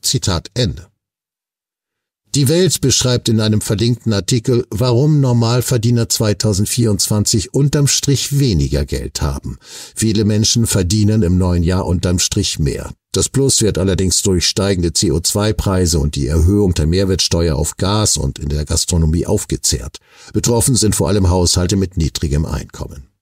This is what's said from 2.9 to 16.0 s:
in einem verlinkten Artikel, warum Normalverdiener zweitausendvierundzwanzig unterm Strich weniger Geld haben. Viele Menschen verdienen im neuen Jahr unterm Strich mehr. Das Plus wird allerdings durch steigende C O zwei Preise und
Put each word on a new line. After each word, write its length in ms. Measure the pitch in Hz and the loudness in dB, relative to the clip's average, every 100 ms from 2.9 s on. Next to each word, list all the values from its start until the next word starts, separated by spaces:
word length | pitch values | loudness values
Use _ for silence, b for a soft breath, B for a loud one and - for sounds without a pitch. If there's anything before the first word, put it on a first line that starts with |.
| - 127 123 - | 0 0 0 0
in 100 | 110 | 0
einem 220 | 110 107 | 2 0
verlinkten 500 | - 104 117 120 - | 0 -2 0 0 -2
Artikel, 540 | 101 92 127 120 120 - | -2 0 -2 2 0 0
warum 480 | 104 127 120 151 151 | -2 0 2 4 2
Normalverdiener 880 | 135 120 113 123 - 123 110 120 113 | 4 2 2 0 0 0 2 2 0
zweitausendvierundzwanzig 1400 | - 110 101 110 92 101 - 117 98 - 104 101 113 - | 0 0 0 0 0 0 0 0 0 0 0 0 0 -2
unterm 320 | 131 143 147 143 | 0 0 2 2
Strich 540 | - - 135 - 143 | 0 0 -2 0 0
weniger 460 | 139 87 69 69 71 | 2 2 0 -2 -2
Geld 360 | 69 - - | -4 -6 -4
haben. 380 | 80 71 - 62 B B B - | -4 -4 -8 -12 B B B -4
Viele 300 | 110 101 104 | 0 2 2
Menschen 400 | 107 110 117 113 | 2 2 0 0
verdienen 560 | 107 90 107 104 110 | 0 0 2 2 2
im 160 | 87 90 | 2 2
neuen 240 | 92 87 | 2 2
Jahr 240 | 82 92 - | 0 0 0
unterm 320 | 90 90 90 | -2 0 0
Strich 400 | - - 95 - | 0 -2 -4 -2
mehr. 340 | 73 - - - _ | -2 -2 -10 -16 _
Das 180 | - - | -4 0
Plus 320 | 131 135 - | 0 2 2
wird 160 | 107 90 | 0 0
allerdings 460 | 95 87 95 - | 0 2 0 0
durch 240 | 104 92 - | 0 0 0
steigende 440 | - 101 95 85 | 0 0 0 0
C 180 | - 101 | 0 0
O 80 | 76 | 0
zwei 340 | - 104 104 | -2 -2 -2
Preise 460 | 104 - 92 90 | 0 0 0 2
und 160 | 82 | 0